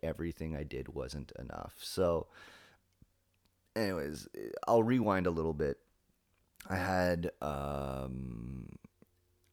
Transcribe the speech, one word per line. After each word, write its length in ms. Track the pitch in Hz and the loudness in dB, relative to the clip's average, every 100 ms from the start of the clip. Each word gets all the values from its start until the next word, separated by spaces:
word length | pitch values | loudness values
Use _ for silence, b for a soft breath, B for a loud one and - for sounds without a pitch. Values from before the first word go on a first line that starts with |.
everything 520 | 82 82 82 - 80 | -6 -4 -4 -4 -4
I 100 | 76 | -4
did 240 | 73 67 65 | -6 -6 -6
wasn't 440 | 71 64 71 67 - | -6 -6 -6 -10 -10
enough. 380 | 64 - - - | -10 -10 -10 -12
So, 480 | - - 90 82 - B B B B B _ _ _ _ _ _ _ _ _ | -4 2 4 4 0 B B B B B _ _ _ _ _ _ _ _ _
anyways, 540 | 110 104 87 71 76 - - 53 - - | -2 0 0 -4 -6 -10 -10 -8 -4 6
I'll 140 | 117 | 6
rewind 440 | 113 127 107 95 90 | 8 6 6 4 4
a 40 | |
little 240 | 82 80 | 2 2
bit. 240 | 73 73 69 _ _ _ _ _ _ _ - - | 2 0 -2 _ _ _ _ _ _ _ -16 -6
I 80 | 95 | -2
had, 540 | 95 92 90 87 85 - | 0 2 4 2 0 -4
um, 1300 | 73 71 71 71 69 65 65 65 65 57 60 65 50 - - _ _ _ _ _ _ | -4 -2 -2 -2 -2 -4 -4 -6 -6 -8 -8 -8 -12 -16 -20 _ _ _ _ _ _